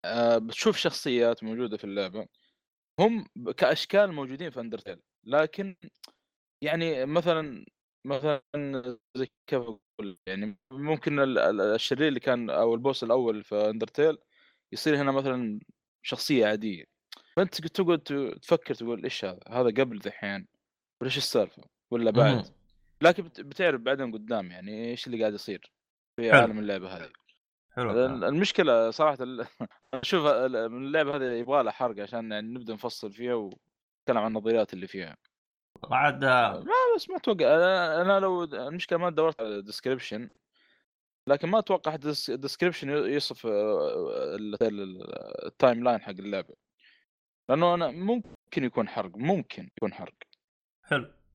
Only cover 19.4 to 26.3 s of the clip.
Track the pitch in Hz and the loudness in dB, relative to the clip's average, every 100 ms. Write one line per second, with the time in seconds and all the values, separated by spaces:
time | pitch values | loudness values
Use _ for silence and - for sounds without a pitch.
19.4 | - 117 123 110 131 110 101 - 101 98 | -6 0 2 2 0 -2 -10 -8 -8 -8
20.4 | 95 _ _ _ _ _ 127 139 - 123 | -10 _ _ _ _ _ -6 -4 0 0
21.4 | 98 - - _ _ 120 113 107 113 127 | 0 -4 -20 _ _ 0 2 6 6 4
22.4 | - _ _ _ _ _ 160 180 170 - | -2 _ _ _ _ _ 4 4 -4 -12
23.4 | 147 143 180 131 117 139 127 110 107 117 | -16 0 2 2 0 0 -2 -6 -4 -4
24.4 | 92 90 95 107 117 120 - 117 107 104 | -4 -12 -12 -8 -8 -8 -8 -2 -2 -2
25.4 | - 92 - _ _ _ _ - 117 | -8 -10 -12 _ _ _ _ -4 6